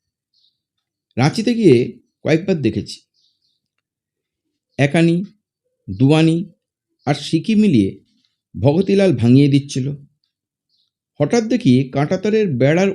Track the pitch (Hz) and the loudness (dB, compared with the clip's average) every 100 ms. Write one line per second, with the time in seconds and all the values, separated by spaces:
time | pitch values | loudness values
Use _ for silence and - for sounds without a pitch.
0 | _ _ _ _ _ _ _ _ _ _ | _ _ _ _ _ _ _ _ _ _
1 | _ - 147 226 220 233 196 120 - - | _ -2 -2 -2 -4 2 4 4 0 -8
2 | _ _ 127 160 196 170 117 101 - - | _ _ -2 -2 -2 -2 -2 -4 -10 -14
3 | _ _ _ _ _ _ _ _ _ _ | _ _ _ _ _ _ _ _ _ _
4 | _ _ _ _ _ _ _ - 139 165 | _ _ _ _ _ _ _ -4 -2 2
5 | 165 175 202 _ _ _ _ _ - 95 | 0 0 -6 _ _ _ _ _ -10 0
6 | 135 156 160 165 165 _ _ _ _ _ | 2 4 2 0 -6 _ _ _ _ _
7 | 135 147 - 165 165 214 214 123 95 - | -6 -6 -4 -6 -2 0 2 2 0 -6
8 | _ _ _ _ _ 87 123 160 190 196 | _ _ _ _ _ -2 0 0 0 0
9 | 190 110 117 131 143 139 143 135 131 143 | 0 2 4 4 4 0 -2 -8 -8 -10
10 | - _ _ _ _ _ _ _ _ _ | -18 _ _ _ _ _ _ _ _ _
11 | _ - 143 233 220 254 135 127 135 139 | _ -6 -2 0 0 0 2 2 0 -4
12 | 151 185 214 220 208 123 131 170 196 | -4 -4 -2 -2 -2 0 0 2 0